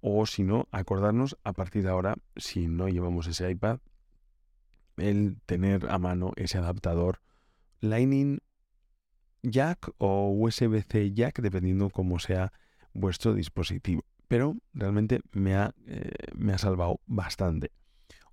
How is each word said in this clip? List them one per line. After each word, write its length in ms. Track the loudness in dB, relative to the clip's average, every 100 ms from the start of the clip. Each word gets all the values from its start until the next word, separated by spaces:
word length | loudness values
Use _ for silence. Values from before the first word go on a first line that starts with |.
O 260 | 0 0 0
si 180 | 0
no, 240 | 2 2 0
acordarnos 680 | -6 -2 0 2 2 0 -4
a 100 | -8
partir 280 | -6 -4 -2
de 80 | 0
ahora, 260 | 0 0 -4 -10 -14
si 320 | -8 -4 -2
no 200 | 0 0
llevamos 380 | 0 0 -2 -2
ese 240 | -4 -4
iPad, 300 | -2 -2 -4 -8 -20 _ _ _ _ _ _ _ _ _ -4
el 420 | 0 2 2 -2 -4
tener 440 | 0 2 2 0
a 80 | -2
mano 340 | 0 0 -2 -4
ese 220 | -4 -2
adaptador 600 | -2 -2 0 2 0 -2 _ _ _ _ _ _
Lightning 580 | 0 2 4 4 2 -2 _ _ _ _ _ _ _ _ _ _
Jack 480 | 0 2 2 0 -8 -2
o 320 | 0 2 2
U 180 | 2 2
S 180 | 2 2
B 160 | 2
C 300 | 2 2 2
Jack, 280 | 2 0 0
dependiendo 500 | -2 0 2 2 0
cómo 280 | 0 0 0
sea 340 | 0 -2 -2 -6 _ _ -16
vuestro 420 | -4 -2 0 0
dispositivo. 680 | 0 -2 -4 -4 -4 -2 -2 -4 _ _
Pero 280 | 2 2 -2 _
realmente 480 | -6 -2 0 2 0 -2
me 220 | -2 2
ha, 200 | 2 0 -4 -14
eh, 240 | -10 -10 -10 -12
me 180 | -4 -2
ha 60 | 0
salvado 420 | 0 0 0 -2 -4
bastante. 640 | -4 -4 -2 -2 -2 -4 -12 _ _ _ -20 -20